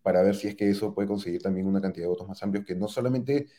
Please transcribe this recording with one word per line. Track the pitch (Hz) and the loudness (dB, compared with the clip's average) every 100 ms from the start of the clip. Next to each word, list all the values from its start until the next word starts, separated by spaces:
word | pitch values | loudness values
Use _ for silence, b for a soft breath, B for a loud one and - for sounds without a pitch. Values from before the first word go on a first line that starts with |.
para | 95 90 | 2 6
ver | 95 101 | 6 4
si | 104 | -2
es | - | 0
que | 101 | 2
eso | 101 104 | 2 0
puede | 101 98 | -2 -2
conseguir | 104 92 85 | -2 -2 -4
también | 95 92 95 | -2 0 0
una | 98 | 0
cantidad | 95 92 87 | 0 -2 -2
de | |
votos | 90 95 | -2 -4
más | 98 | -8
amplios, | 104 101 101 | -4 -4 -4
que | 90 | -4
no | 104 | -4
solamente | - 123 127 127 143 147 | -2 0 0 0 -2 -2